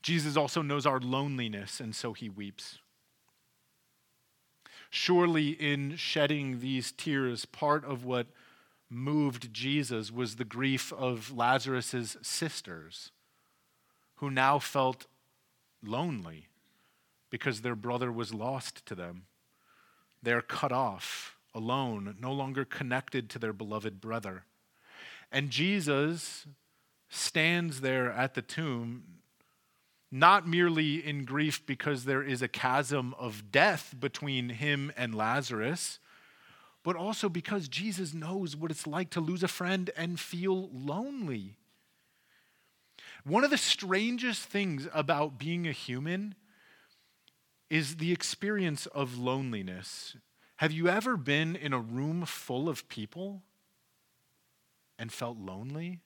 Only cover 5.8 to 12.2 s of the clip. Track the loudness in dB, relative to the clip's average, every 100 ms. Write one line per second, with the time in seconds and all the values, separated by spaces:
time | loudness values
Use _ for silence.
5.8 | -2 -4 -2 4 4 4 0 -2 -2 -2
6.8 | -2 -6 0 0 0 -2 -8 -2 2 2
7.8 | 2 -6 0 0 0 -8 -20 -20 _ _
8.8 | _ -6 0 4 2 0 -10 -6 0 0
9.8 | 0 -2 -4 -4 -4 -4 -6 0 0 2
10.8 | -2 -2 -2 -2 -6 0 4 4 2 -2
11.8 | -2 -4 -4 -8